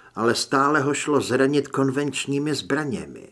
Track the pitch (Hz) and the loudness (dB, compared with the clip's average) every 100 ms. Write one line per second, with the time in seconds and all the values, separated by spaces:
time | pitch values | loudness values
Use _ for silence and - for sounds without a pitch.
0 | - - 117 107 - 139 139 151 139 139 | -12 -2 0 0 0 2 4 2 0 -2
1 | - 139 101 127 135 147 139 - 135 135 | 0 0 2 2 4 2 0 0 0 0
2 | 147 - - 139 151 139 - 143 147 92 | -2 -4 -4 -2 -2 -4 -2 -2 -2 -6
3 | 71 - - | -8 -16 -20